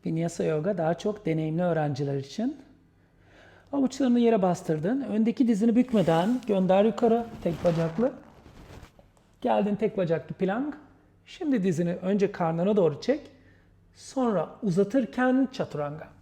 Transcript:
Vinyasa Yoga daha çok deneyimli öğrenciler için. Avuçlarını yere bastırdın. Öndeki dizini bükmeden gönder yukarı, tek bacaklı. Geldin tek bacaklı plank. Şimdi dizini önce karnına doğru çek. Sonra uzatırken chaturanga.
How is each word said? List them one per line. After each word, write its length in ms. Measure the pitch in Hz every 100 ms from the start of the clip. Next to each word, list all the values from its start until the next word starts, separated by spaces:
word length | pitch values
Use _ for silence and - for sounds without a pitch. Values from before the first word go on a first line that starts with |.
| 175
Vinyasa 380 | 160 170 -
Yoga 340 | 170 156 165 190
daha 160 | 160
çok 320 | 170 208 208 -
deneyimli 360 | 160 156 160
öğrenciler 560 | 180 160 147 131 143 139
için. 440 | 135 - 240 320 - _ _ _ _ _ _ - - - _
Avuçlarını 460 | 285 254 - 262 240
yere 220 | 233 226
bastırdın. 600 | 185 170 - 156 170 269
Öndeki 460 | 220 208 226 233 240
dizini 280 | 214 233 226
bükmeden 680 | 254 220 165 165 190 254 -
gönder 360 | 196 185 190
yukarı, 420 | 220 214 233 226 226 -
tek 200 | 175 151
bacaklı. 500 | 175 160 165 160 254 - - - - - - - - - _ _ _ _
Geldin 340 | 240 214 208 202
tek 220 | 220 -
bacaklı 380 | 170 160 - 160
plank. 420 | 185 214 294 - - - _ _ -
Şimdi 380 | - 320 254
dizini 320 | 185 156 175 175
önce 360 | 185 202 196
karnına 440 | - 170 165 185 208
doğru 260 | 165 143
çek. 300 | - 294 - - - _ _ _ _ -
Sonra 540 | - 269 240 190 156 -
uzatırken 840 | 214 170 202 269 233 - 254 262 262
chaturanga. 560 | - 165 143 143 151 - -